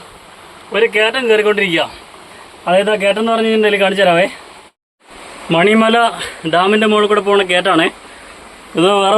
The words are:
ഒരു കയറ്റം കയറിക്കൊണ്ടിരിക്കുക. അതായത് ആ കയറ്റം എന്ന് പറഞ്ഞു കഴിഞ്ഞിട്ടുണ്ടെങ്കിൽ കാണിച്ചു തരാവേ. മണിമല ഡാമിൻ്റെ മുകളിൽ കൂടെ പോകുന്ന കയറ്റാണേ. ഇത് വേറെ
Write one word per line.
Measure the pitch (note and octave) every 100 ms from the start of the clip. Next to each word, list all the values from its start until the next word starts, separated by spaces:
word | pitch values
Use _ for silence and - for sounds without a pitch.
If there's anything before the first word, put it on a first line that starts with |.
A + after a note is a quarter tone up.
| - - - - - - - G3
ഒരു | A3 G#3+
കയറ്റം | A3 C4 A#3+
കയറിക്കൊണ്ടിരിക്കുക. | G#3+ G#3 G3+ G3 E3 C#3 - - - - - - - -
അതായത് | F#3 G3+
ആ | G#3
കയറ്റം | G3 G3+
എന്ന് | A3+
പറഞ്ഞു | A3+ A3+
കഴിഞ്ഞിട്ടുണ്ടെങ്കിൽ | A3 G#3+ G3+
കാണിച്ചു | F#3+ G3
തരാവേ. | F#3 E3+ F#3+ - - - - _ _ _ _ - - - - E3
മണിമല | F#3+ A3 A3 A#3 A3+ - - - E3
ഡാമിൻ്റെ | E3 F#3+ G#3+ A3
മുകളിൽ | G#3 G#3
കൂടെ | G#3 G3
പോകുന്ന | G3+ F#3
കയറ്റാണേ. | F3+ F#3 E3 F3 - - - - - - - - -
ഇത് | F3+ G3+
വേറെ | G3